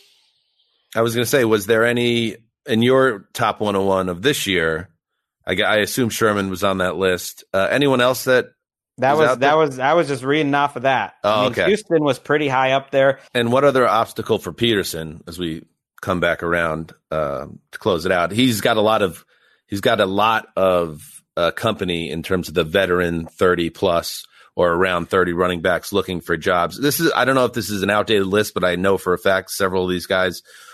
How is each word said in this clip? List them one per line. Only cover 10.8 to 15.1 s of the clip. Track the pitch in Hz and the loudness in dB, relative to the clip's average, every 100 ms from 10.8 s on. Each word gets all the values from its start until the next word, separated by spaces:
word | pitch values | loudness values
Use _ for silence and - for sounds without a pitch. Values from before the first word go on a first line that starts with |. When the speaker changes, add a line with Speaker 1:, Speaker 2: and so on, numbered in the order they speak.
Speaker 2:
that. | 131 127 101 - | -2 0 -4 -4
Speaker 1:
Oh, | 104 | 0
Speaker 2:
I | 107 | 2
mean, | 104 | 0
Speaker 1:
okay. | - 98 | 0 0
Speaker 2:
Houston | 202 - 165 | 0 0 0
was | 151 127 | 0 -2
pretty | - 147 143 | 0 0 0
high | 131 131 | 0 2
up | 135 135 | 0 0
there. | 139 135 131 - | 2 2 0 -4
Speaker 1:
And | 123 117 | -2 2
what | 127 | 4
other | 143 131 117 | 4 4 4
obstacle | 107 113 - 107 107 | 2 0 -6 -2 -2
for | - | -2
Peterson | 78 117 104 87 82 80 | -2 0 0 -2 -6 -10